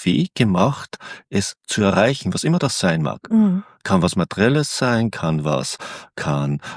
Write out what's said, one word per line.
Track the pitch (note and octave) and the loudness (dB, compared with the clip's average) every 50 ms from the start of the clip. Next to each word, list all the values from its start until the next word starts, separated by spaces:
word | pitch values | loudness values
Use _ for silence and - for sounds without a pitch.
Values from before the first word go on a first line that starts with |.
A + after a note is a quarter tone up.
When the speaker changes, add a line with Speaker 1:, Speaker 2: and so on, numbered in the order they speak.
| - | 0
Speaker 1:
Weg | F2+ - D3+ F3+ - - | 0 2 2 0 0 0
gemacht, | - A#2+ G2+ F#2 F2 G#2+ C#3+ C#3 - - - - - - - - - - _ | 0 2 2 4 4 2 2 0 -4 -8 -14 -16 -16 -16 -18 -18 -18 -12 _
es | - G2+ - - - _ _ | -2 -2 -2 -2 -8 _ _
zu | - - A2 | -6 -2 0
erreichen, | G#2 G2+ F#2 F#2 G#2+ C3 C#3 - - F#2 | 2 2 4 4 4 2 2 -2 -4 -4
was | E2+ - - | -4 0 0
immer | D3 E3+ F3+ | 0 2 2
das | C#3+ C3+ - - | 0 -2 -2 0
sein | G2 F2+ E2 D#2+ | 0 0 0 0
mag. | D2+ A#1 G1+ - - - | -2 -4 -4 -8 -4 0
Speaker 2:
Mhm. | A3+ A3 G#3+ G3 F3+ F#3+ - - _ _ | 2 4 4 4 2 0 -4 -8 _ _
Speaker 1:
Kann | - - F#2+ F2+ | -2 0 2 2
was | E2+ F2 - | 2 2 0
Materielles | F#2 E2 - - G2 G#2 B2 C#3+ D3+ C#3+ - - - | -2 -2 -2 0 2 2 2 2 2 0 -2 -2 -2
sein, | C3 B2 A#2 A2+ A#2 G#2+ | 0 2 2 2 0 -2
kann | - - E2+ D#2+ D#2+ D2+ | -2 -4 -2 -2 -2 0
was, | D2 D#2 C#2+ C2 - - - - - - - - - - _ | 0 -2 -2 -2 -4 -6 -10 -10 -12 -14 -14 -16 -18 -16 _
kann, | - - D#2 D2 C#2+ C#2+ C#2 D2 C#2+ - - - | -8 -4 -2 -2 -2 -2 -2 -4 -4 -8 -12 -16